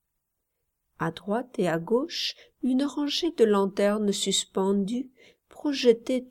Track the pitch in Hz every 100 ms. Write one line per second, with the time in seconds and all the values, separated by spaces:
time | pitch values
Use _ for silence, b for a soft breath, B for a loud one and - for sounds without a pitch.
0 | _ _ _ _ _ _ _ _ _ -
1 | 165 - 202 226 - - 180 165 170 233
2 | 330 - - - b - 254 254 285 302
3 | 285 - 339 311 220 202 196 202 202 214
4 | 202 202 196 196 - 202 190 202 196 240
5 | 277 b b b _ - 294 262 254 233
6 | - 254 254